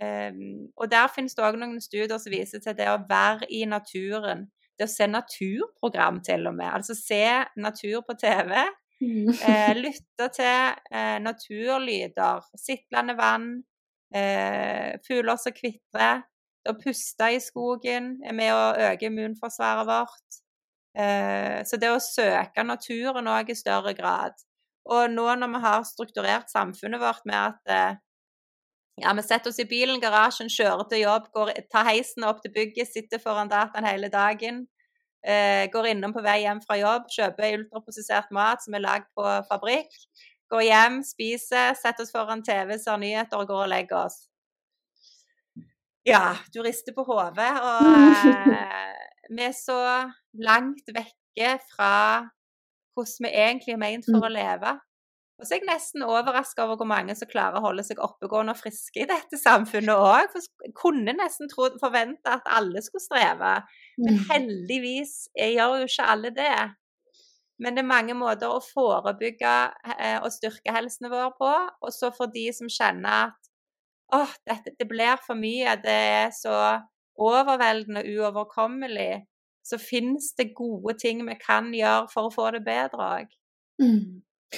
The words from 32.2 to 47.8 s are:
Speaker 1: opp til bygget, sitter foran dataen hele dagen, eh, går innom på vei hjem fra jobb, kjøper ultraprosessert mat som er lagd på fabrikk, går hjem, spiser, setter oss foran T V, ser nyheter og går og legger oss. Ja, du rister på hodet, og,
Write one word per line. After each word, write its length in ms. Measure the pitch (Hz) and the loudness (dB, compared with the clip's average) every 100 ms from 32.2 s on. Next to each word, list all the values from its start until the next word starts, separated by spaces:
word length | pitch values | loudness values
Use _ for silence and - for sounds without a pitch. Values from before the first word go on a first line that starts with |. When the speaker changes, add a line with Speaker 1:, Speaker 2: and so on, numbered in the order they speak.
Speaker 1:
opp 160 | 220 214 | -2 -2
til 120 | 208 | -4
bygget, 360 | 214 214 214 240 | -4 -4 -4 -6
sitter 300 | 233 220 226 | -6 -8 -8
foran 320 | 226 208 208 | -4 -2 0
dataen 340 | 208 214 214 | 0 0 0
hele 240 | 214 196 202 | -2 -2 -2
dagen, 580 | 202 208 214 226 240 247 _ _ _ _ _ - | 2 2 2 -6 -8 -12 _ _ _ _ _ 0
eh, 400 | 208 202 196 196 | 2 4 4 2
går 200 | 226 226 | 0 0
innom 220 | 208 196 | 0 -2
på 80 | 226 | -2
vei 200 | 208 208 | 2 2
hjem 160 | 208 208 | 2 -2
fra 120 | - 208 | -2 0
jobb, 280 | 208 240 247 | 2 2 -2
kjøper 460 | - 202 190 214 214 | -2 -2 0 0 0
ultraprosessert 720 | 214 220 220 220 208 208 202 | -6 -14 -14 -14 -2 -2 0
mat 320 | 202 214 240 | 0 2 0
som 120 | - | -4
er 60 | 208 | -4
lagd 260 | 196 202 - - | 0 -2 -4 -4
på 60 | 202 202 196 | 0 0 -2
fabrikk, 400 | 202 208 269 302 - _ _ - _ - | -4 0 -2 -2 -16 _ _ -20 _ -4
går 100 | 226 | 0
hjem, 400 | 226 220 233 254 | 6 8 6 4
spiser, 720 | 269 - 226 240 - 247 247 | -8 -8 -6 -6 -2 0 2
setter 280 | 262 233 240 | 2 -2 -4
oss 100 | 226 | -6
foran 300 | 233 214 220 | -4 -4 -4
T 80 | 220 202 | -2 -2
V, 140 | 190 214 | -2 -6
ser 180 | 220 214 | -4 -2
nyheter 400 | 202 214 220 214 | -2 -4 -2 -4
og 100 | 202 | -4
går 160 | 196 | -2
og 40 | 196 | 0
legger 360 | 185 185 185 180 | -2 -2 -2 -4
oss. 220 | - _ _ _ _ _ _ _ _ _ _ _ _ _ - - _ _ _ - | -6 _ _ _ _ _ _ _ _ _ _ _ _ _ -20 -20 _ _ _ 4
Ja, 300 | 214 180 180 - | 6 6 -2 -8
du 60 | 226 | -6
rister 320 | 233 226 - | -6 -6 -8
på 80 | 254 | -8
hodet, 460 | 262 220 175 170 240 277 | -2 0 0 0 0 0
og, 220 | 247 233 | 0 6